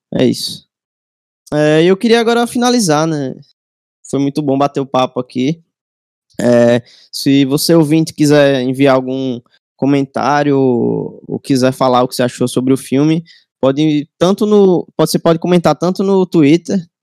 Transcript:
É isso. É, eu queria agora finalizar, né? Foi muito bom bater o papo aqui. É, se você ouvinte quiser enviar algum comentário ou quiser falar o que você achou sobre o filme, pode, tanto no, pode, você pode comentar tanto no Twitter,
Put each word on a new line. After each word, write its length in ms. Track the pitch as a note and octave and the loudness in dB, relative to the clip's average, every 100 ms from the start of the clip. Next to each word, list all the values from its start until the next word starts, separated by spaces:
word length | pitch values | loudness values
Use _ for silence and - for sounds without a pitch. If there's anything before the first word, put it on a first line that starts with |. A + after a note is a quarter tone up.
| _ | _
É 120 | - B2+ | -2 -2
isso. 420 | A#2 - - _ _ _ _ _ _ _ _ _ | -2 -8 -14 _ _ _ _ _ _ _ _ _
É, 300 | D3 D3+ D#3 | -2 2 2
eu 120 | E3+ F#3+ | 2 2
queria 240 | A#3+ A#3 | 2 2
agora 280 | A3+ A#3 A#3+ | 2 0 -2
finalizar, 580 | B3 B3 B3 F#3+ D3 D#3+ | -2 0 0 0 0 0
né? 300 | D3+ C3 - - _ _ _ _ _ - | -4 -6 -10 -20 _ _ _ _ _ -8
Foi 100 | C#3 | -4
muito 220 | C#3 E3 | -2 -2
bom 160 | D3 C3+ | -2 0
bater 220 | C#3+ D3 | -2 -2
o 60 | C3+ | -4
papo 340 | C3 B2+ - | -2 -2 -4
aqui. 420 | B2 B2+ C3 E3 _ _ _ _ _ _ _ - | -8 -6 -4 -6 _ _ _ _ _ _ _ -4
É, 400 | A#2+ A#2+ A#2+ A#2+ - _ _ | 2 4 4 2 -4 _ _
se 340 | - C#3+ C#3 C3+ | -6 0 0 0
você 300 | D3 - E3+ | -2 2 2
ouvinte 380 | D3+ D#3+ D#3+ | 4 0 -2
quiser 480 | - D3 D3 C#3 C3+ | -2 2 4 2 0
enviar 340 | B2+ C3 C#3 C3 | -4 0 2 2
algum 440 | B2+ C3 C3 A#2 - _ _ _ | 0 -6 -6 -6 -12 _ _ _
comentário 800 | C3+ C#3+ C#3 A2+ A#2 D3 D3 C#3 | -2 0 -2 -4 -2 0 0 0
ou 840 | C3 A#2+ A#2 A2 - - - A2+ | 0 0 -2 -4 -8 -12 -12 -12
quiser 320 | - C3+ C3 | -4 0 0
falar 300 | C3 C3 B2 | 0 0 2
o 60 | B2+ | 0
que 80 | - | -2
você 80 | |
achou 240 | B2 - B2 | -4 -2 -4
sobre 260 | - B2+ | -2 -2
o 40 | C3+ | -2
filme, 460 | - C3 D3+ D#3+ E3 _ _ _ | -2 -2 0 -2 -6 _ _ _
pode, 460 | C3+ C#3 D#3 D3 C#3 _ | -2 0 0 -2 -6 _
tanto 280 | E3+ G3+ G#3 | 0 0 2
no, 400 | G#3 G3 E3+ - - | 4 4 2 -2 -2
pode, 140 | D#3 | -2
você 80 | F3 | 0
pode 180 | E3 E3 | 0 0
comentar 380 | F3 F3+ D#3+ D3 | 2 2 2 0
tanto 280 | E3+ F#3 | -2 -2
no 220 | G3 G3 F3+ | 0 0 0
Twitter, 580 | F3 C#3+ E3+ - G3+ - _ | 2 4 2 0 -6 -6 _